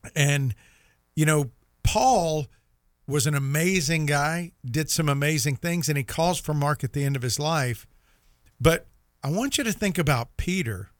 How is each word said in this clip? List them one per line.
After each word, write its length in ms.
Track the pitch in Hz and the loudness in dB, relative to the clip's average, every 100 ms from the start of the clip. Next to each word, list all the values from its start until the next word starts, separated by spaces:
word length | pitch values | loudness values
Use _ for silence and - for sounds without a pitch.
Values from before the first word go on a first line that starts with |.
| - | -10
And, 400 | - 143 143 135 107 _ _ _ _ _ - | 0 2 2 -2 -6 _ _ _ _ _ 0
you 80 | 151 | 2
know, 240 | 156 135 _ _ _ | 2 0 _ _ _
Paul 640 | - 214 254 233 165 156 143 _ _ _ _ _ - | 0 4 4 4 2 -2 -6 _ _ _ _ _ -4
was 200 | 143 139 | 0 0
an 80 | |
amazing 720 | 147 135 147 175 190 143 165 151 | 0 0 0 2 2 0 0 0
guy, 460 | 147 147 170 175 _ | 0 0 -2 -8 _
did 260 | 127 117 151 | -6 -4 -2
some 180 | - 156 | 0 0
amazing 460 | 139 147 156 131 135 | 2 0 0 0 -2
things, 320 | 170 175 156 | -2 -2 -2
and 80 | 143 | -2
he 60 | |
calls 340 | 127 - 170 175 | -4 0 0 0
for 160 | - | -2
Mark 280 | 151 143 147 | -2 0 -2
at 100 | 135 | -4
the 100 | 147 | -2
end 120 | 143 139 | -2 -2
of 60 | |
his 160 | 123 110 | -2 -2
life. 480 | 151 160 127 113 - _ _ _ _ _ _ _ | 0 0 -2 -4 -10 _ _ _ _ _ _ _
But 260 | 156 170 - _ _ _ | 2 2 -2 _ _ _
I 80 | 139 | -4
want 280 | 170 269 - | -2 -2 -2
you 60 | |
to 80 | 233 | -2
think 260 | 196 202 180 | 0 -2 0
about 380 | 147 131 120 - | 2 0 -2 -6
Peter. 520 | - 185 127 95 98 | -4 -2 -4 -6 -12